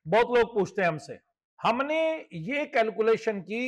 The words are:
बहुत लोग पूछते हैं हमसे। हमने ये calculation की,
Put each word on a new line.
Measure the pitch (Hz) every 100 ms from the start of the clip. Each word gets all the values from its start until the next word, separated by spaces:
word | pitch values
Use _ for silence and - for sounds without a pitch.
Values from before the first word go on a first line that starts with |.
| 156
बहुत | 202 240 240
लोग | 233
पूछते | 233 185 -
हैं | 180
हमसे। | 156 - 113 _ _ _ _
हमने | - 240 277 311 320 320 -
ये | 175 160 285 294
calculation | 285 220 196 220 220 - 202
की, | 170 220